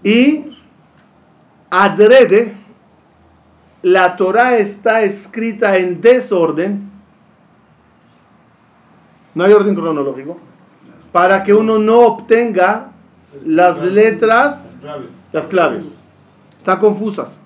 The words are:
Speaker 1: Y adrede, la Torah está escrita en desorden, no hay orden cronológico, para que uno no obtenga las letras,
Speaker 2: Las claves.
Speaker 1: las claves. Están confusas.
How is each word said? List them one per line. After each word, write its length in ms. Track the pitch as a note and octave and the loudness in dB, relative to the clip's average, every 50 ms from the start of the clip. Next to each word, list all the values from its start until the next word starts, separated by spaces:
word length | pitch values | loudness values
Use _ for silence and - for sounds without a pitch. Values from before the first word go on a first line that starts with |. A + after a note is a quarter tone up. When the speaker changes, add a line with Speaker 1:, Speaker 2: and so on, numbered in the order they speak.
| - | 0
Speaker 1:
Y 540 | G3 A3 A#3+ B3+ C#4+ D#4 C#4+ - - - _ _ _ _ _ _ _ _ _ _ _ _ _ _ _ _ _ _ _ _ _ _ _ | 0 2 4 2 2 0 -2 -8 -16 -20 _ _ _ _ _ _ _ _ _ _ _ _ _ _ _ _ _ _ _ _ _ _ _
adrede, 840 | - F#3 G3 G3+ G3 F#3+ G#3 G#3+ B3 C4+ A#3+ F#3 F#3 G#3+ A#3 G#3+ G3 - - _ - _ _ _ _ _ _ _ _ _ _ _ _ _ _ _ _ _ _ _ _ _ | 0 0 0 0 2 2 4 6 6 6 6 4 2 0 0 -2 -8 -18 -20 _ -20 _ _ _ _ _ _ _ _ _ _ _ _ _ _ _ _ _ _ _ _ _
la 340 | - F#3 F#3 F#3 F#3 F3+ F3+ | -2 0 0 2 2 0 0
Torah 420 | - G3 F#3 F#3+ A3+ B3 B3+ B3 A3+ | -2 -4 -2 0 0 0 0 0 0
está 440 | G3+ G3+ G3+ - - A3+ A3 A3+ | -2 -4 -6 -6 -4 -2 0 0
escrita 720 | G#3+ G3+ G3+ - - - - A3+ A3 A3+ G#3 - A3+ G3+ G3 | -2 -2 -4 -8 -16 -16 -10 -8 -8 -8 -6 -4 -2 0 0
en 240 | F#3 F#3 F3+ F3 D3+ | 0 -2 -2 -6 0
desorden, 920 | D3+ A#3 B3+ B3+ B3 - G3+ F3+ E3+ E3 D3 D3+ F3 G3+ G3+ G3+ - - - - _ _ _ _ _ _ _ _ _ _ _ _ _ _ _ _ _ _ _ _ _ _ _ _ _ _ _ _ _ _ _ _ _ _ _ _ _ _ _ _ _ _ _ _ _ _ _ | 2 2 2 2 0 -2 -2 -2 -2 -2 -2 -4 -4 -4 -6 -8 -10 -14 -20 -20 _ _ _ _ _ _ _ _ _ _ _ _ _ _ _ _ _ _ _ _ _ _ _ _ _ _ _ _ _ _ _ _ _ _ _ _ _ _ _ _ _ _ _ _ _ _ _
no 100 | D#3+ F3 | -2 2
hay 80 | G3 | 4
orden 220 | G#3 G#3 G3 G#3 G3 | 4 4 4 0 -2
cronológico, 640 | E3+ E3 E3 D#3 D3 C#3 C#3 B2+ B2+ C3+ D3+ F3 E3+ - - _ _ _ _ _ _ _ - - - _ _ | -2 -4 -4 -4 -4 -4 -6 -8 -10 -14 -14 -16 -16 -20 -20 _ _ _ _ _ _ _ -20 -20 -20 _ _
para 320 | - F3 F3 F#3 G3 F#3+ F#3+ | -2 0 2 2 0 0 2
que 100 | G3+ G3+ | 2 2
uno 240 | G#3+ A3 A3 A3 G#3+ | 2 2 0 -2 0
no 220 | G#3+ G#3+ A3+ A#3+ | 0 2 4 4
obtenga 880 | A#3+ A3+ G#3 G3+ - - A3+ A3+ A#3+ A#3 G3+ F#3 F3+ G3 G#3+ A#3 - - - _ _ _ _ _ _ _ - C#3+ - | 4 4 2 -2 -2 0 0 0 0 -2 0 0 0 0 0 -4 -8 -16 -20 _ _ _ _ _ _ _ -20 -14 -6
las 360 | D#3+ D#3+ E3 F3+ F3+ E3 - | -2 2 2 2 2 2 0
letras, 960 | E3+ F3+ F#3+ G#3 G#3+ A3+ - - A3+ A3 A3+ A#3+ C#4 D4 C#4+ - - - - - | -6 -2 0 2 2 2 0 -2 0 0 2 2 0 -2 -4 -8 -18 -20 -20 -20
Speaker 2:
Las 0 | |
claves. 280 | C#3 D3 D3+ C#3 B2 - - - _ _ | -18 -16 -16 -16 -16 -18 -20 -20 _ _
Speaker 1:
las 140 | - D#3+ D3+ | -8 -8 -8
claves. 520 | - F#3+ F#3 E3 C#3+ A#2 G#2+ - - - - _ _ _ _ _ _ _ _ _ _ _ _ | -4 -2 -2 -2 -2 -4 -6 -12 -14 -18 -20 _ _ _ _ _ _ _ _ _ _ _ _
Están 220 | _ - F#3+ F#3+ | _ -4 -2 0
confusas. 600 | G#3 G#3+ F#3+ F3 G#3+ G#3+ F#3+ E3 B2 - - _ _ | 0 -2 0 -2 -8 -8 -8 -10 -12 -14 -16 _ _